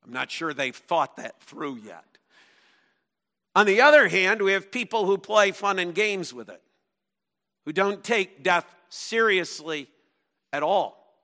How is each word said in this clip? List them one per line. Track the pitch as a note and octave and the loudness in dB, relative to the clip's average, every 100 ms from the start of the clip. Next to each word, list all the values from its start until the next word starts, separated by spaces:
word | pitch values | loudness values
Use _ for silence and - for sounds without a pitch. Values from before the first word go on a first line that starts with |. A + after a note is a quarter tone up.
I'm | - | -12
not | B2+ C3+ | -10 -8
sure | - E3 | -6 -8
they've | C#3+ C3+ | -4 -6
thought | - _ E3+ C#3 - | -6 _ -2 -2 -6
that | A#2+ - | -14 -14
through | - - D3+ B2 | -20 -12 -10 -10
yet. | G#2+ E2 _ _ _ _ _ _ _ _ _ _ _ _ _ _ _ | -16 -20 _ _ _ _ _ _ _ _ _ _ _ _ _ _ _
On | - G#3 | 2 4
the | G3 | 6
other | C#4 D4+ A3 | 8 8 6
hand, | F3+ F#3 A3 | 2 2 2
we | G3 | 0
have | G3 F#3+ | 0 -4
people | B3 A3+ A3+ F#3+ | -8 -6 -2 0
who | G3 | -2
play | - G#3+ G3+ | 2 4 4
fun | - G3+ F#3+ | 2 -2 -2
and | F3 | -2
games | E3+ G#3+ G3 D#3+ | -2 -2 -2 -8
with | B2 G#2+ | -12 -18
it, | F2+ _ _ _ _ _ _ _ _ _ _ - | -20 _ _ _ _ _ _ _ _ _ _ -8
who | |
don't | D#3 G3 G3 | 0 0 -2
take | - A3+ F#3+ - | -2 -2 -2 -4
death | C#3+ F3 - _ _ | 0 0 0 _ _
seriously | - - A3+ A3+ F#3 E3+ - D3+ D#3 C3+ _ _ _ _ _ _ | -14 -6 0 2 2 -2 -10 -8 -10 -10 _ _ _ _ _ _
at | D3 | -4
all. | D3+ G3 C3+ - _ _ | 0 0 -2 -8 _ _